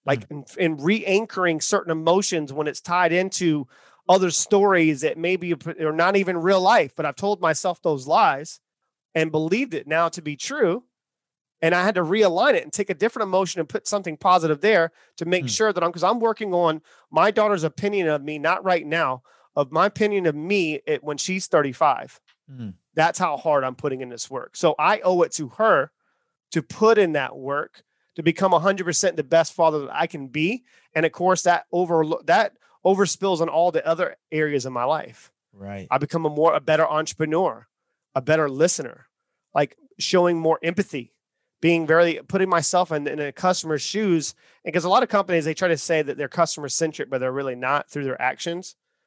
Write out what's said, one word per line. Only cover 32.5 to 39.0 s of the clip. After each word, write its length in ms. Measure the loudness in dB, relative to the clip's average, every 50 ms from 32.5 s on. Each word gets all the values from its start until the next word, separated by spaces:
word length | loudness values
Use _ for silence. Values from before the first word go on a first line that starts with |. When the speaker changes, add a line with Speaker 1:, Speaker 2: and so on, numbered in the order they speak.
| -4 _ _ _ _ _ 0
Speaker 1:
overspills 560 | 2 2 2 2 0 0 -2 -2 -2 0 0
on 100 | -2 -2
all 220 | 0 0 0 2
the 140 | 0 0 0
other 320 | 0 -2 -2 -2 -4 -6 -10 _ _
areas 340 | -4 -2 -2 0 -2 -2 -4
of 80 | -4 -4
my 100 | -4 -2
life. 480 | -2 -2 -4 -6 -10 -16 -20 -20 _ _ _ _ _ _
Speaker 2:
Right. 340 | -16 -14 -12 -12 -12 -6 -4
Speaker 1:
I 60 | -2 -2
become 260 | -2 -2 -4 -4 -4
a 40 | -2
more, 240 | 0 2 2 2 2
a 40 | 2
better 260 | 0 0 2 2 2 2
entrepreneur, 800 | 0 -2 -4 -4 -6 -6 -4 -2 0 0 -2 -2 -4 -8 -14 _ _ _ _ _ _ _ _ _ -8
a 60 | -6
better 280 | 0 0 2 2 2 0
listener, 580 | 2 2 2 2 2 -2 -6 -10 -14 -18